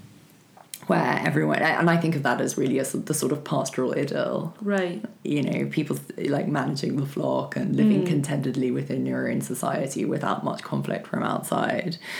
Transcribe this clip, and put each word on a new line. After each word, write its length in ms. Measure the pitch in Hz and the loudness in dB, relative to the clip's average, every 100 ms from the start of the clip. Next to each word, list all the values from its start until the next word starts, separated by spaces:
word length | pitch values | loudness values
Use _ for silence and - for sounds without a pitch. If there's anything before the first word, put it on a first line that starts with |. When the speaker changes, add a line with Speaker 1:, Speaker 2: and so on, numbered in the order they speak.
| - - - - - - - - - | -20 -20 -20 -20 -20 -20 -16 -8 0
Speaker 1:
where 320 | 175 131 147 | 2 2 2
everyone, 360 | - 147 151 147 | 2 2 2 4
and 280 | 160 - 170 | 2 4 4
I 80 | 170 | 4
think 180 | 165 | 2
of 80 | 151 | 2
that 180 | 139 123 | 0 2
as 160 | 131 - | 0 0
really 200 | 135 131 | 0 2
as 140 | 135 | 0
the 220 | - - | -4 -2
sort 180 | - 131 | 0 0
of 100 | 143 | -2
pastoral 520 | - 139 - - 127 139 | -2 -2 -2 -2 0 0
idyll. 560 | 139 139 - 135 165 - | 0 0 0 -2 -4 -4
Speaker 2:
Right. 420 | 202 196 180 175 - - | 0 0 0 -4 -10 -8
Speaker 1:
You 200 | - 147 | -2 0
know, 240 | - 143 139 | 0 0 0
people, 260 | 139 147 139 - - | 0 -2 -4 -6 -6
like, 280 | - 143 143 | -2 0 0
managing 500 | 147 135 139 - - | 0 0 -2 -2 -2
the 100 | 139 | -2
flock 500 | 143 135 131 139 - | -2 0 0 -2 -4
and 180 | - | 0
living 280 | 135 214 208 | 4 6 6
Speaker 2:
Mm. 40 | 175 | 4
Speaker 1:
contentedly 600 | 151 143 143 131 123 127 | 2 0 0 0 0 0
within 360 | 131 139 131 131 | 0 -2 -2 0
your 240 | 127 127 | 0 0
own 100 | 120 | -2
society 640 | 139 123 131 135 - - | -2 -2 -2 0 -2 -2
without 400 | - - - - | -2 0 0 0
much 180 | - - | -2 -4
conflict 440 | - 71 - - - | -4 -2 -2 -4 -4
from 160 | - | -2
outside. 720 | - - - - - - - 165 - - | -2 -2 0 0 2 0 -2 -6 -10 -8